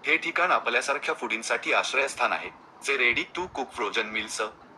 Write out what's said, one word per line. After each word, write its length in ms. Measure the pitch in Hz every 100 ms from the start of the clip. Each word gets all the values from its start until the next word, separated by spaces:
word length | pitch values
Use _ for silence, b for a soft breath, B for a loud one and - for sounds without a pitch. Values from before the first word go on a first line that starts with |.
| -
हे 100 | 160
ठिकाण 340 | 165 165 180
आपल्यासारख्या 640 | 117 113 120 127 143 -
फूडींसाठी 580 | 120 120 113 113 120 160
आश्रयस्थान 600 | 117 92 127 135 - 117
आहे, 360 | 85 - - - -
जे 120 | - 139
ready 420 | 123 120 175 -
to 220 | 180 -
cook 200 | 135 -
frozen 320 | 107 117 107
meals, 280 | 107 104 - 107 - -